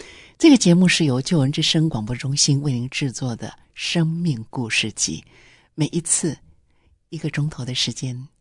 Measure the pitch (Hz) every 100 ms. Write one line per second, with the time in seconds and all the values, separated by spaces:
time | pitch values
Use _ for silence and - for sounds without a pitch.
0 | - - - - 320 269 180 175 180 -
1 | 156 123 - 170 131 151 151 165 160 120
2 | 107 123 131 143 - 139 147 123 127 -
3 | 139 107 127 113 107 - _ - - 175
4 | 160 165 175 120 117 135 113 - 107 -
5 | - 80 - - - _ _ - 151 170
6 | - - 170 127 - _ _ _ _ _
7 | _ 160 156 147 151 - 120 123 - 120
8 | 131 123 135 _